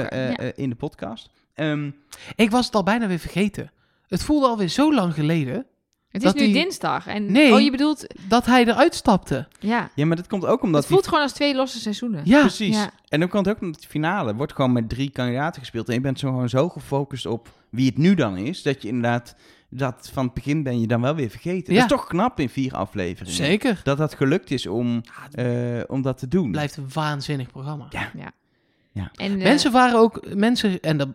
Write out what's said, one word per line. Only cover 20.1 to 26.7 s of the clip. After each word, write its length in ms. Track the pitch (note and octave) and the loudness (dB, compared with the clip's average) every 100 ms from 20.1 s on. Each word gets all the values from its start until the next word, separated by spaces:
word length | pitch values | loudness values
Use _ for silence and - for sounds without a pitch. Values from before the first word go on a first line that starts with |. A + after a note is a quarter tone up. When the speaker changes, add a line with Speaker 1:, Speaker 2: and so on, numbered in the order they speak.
Speaker 2:
van 120 | - | -4
het 100 | B2+ | -4
begin 280 | - C3 D3+ | -4 -4 -2
ben 180 | C3+ B2 | 0 -2
je 60 | A2+ | 0
dan 140 | A#2 | 0
wel 140 | B2 | 0
weer 160 | D#3+ A#2+ | -2 -4
vergeten. 440 | - E3 F#3 - | -6 -8 -6 2
Speaker 3:
Ja. 60 | F#3+ | 4
Speaker 2:
Dat 100 | B3 | 4
is 60 | C4+ | 2
toch 100 | - | -2
knap 340 | E3+ A#3+ - | 0 0 -2
in 80 | C3+ | -4
vier 260 | - C3 | -4 -6
afleveringen. 600 | - G2 G#2 F2+ F2 F2+ F2 | -4 -6 -4 -6 -6 -8 -4
Speaker 3:
Zeker. 440 | C#3+ G#3 C4 F#3+ | 0 0 0 -2
Speaker 2:
Dat 160 | - C#3 | -2 0
dat 160 | D3+ | -2
gelukt 360 | - C3+ F3 - | 0 2 2 -2
is 160 | C3 - | -6 -4
om, 340 | G#2+ A#2+ A#2+ - - - | -2 -2 -2 -6 -16 -14
eh, 120 | - B2 A#2+ A#2+ A#2+ - | -4 -2 -2 -2 -4 -4
om 160 | C3+ | -4
dat 160 | C3+ B2+ | -2 -4
te 100 | B2+ | -2
doen. 220 | F#3 D3+ | 0 0
Speaker 3:
Blijft 260 | D3+ D3 | -2 -4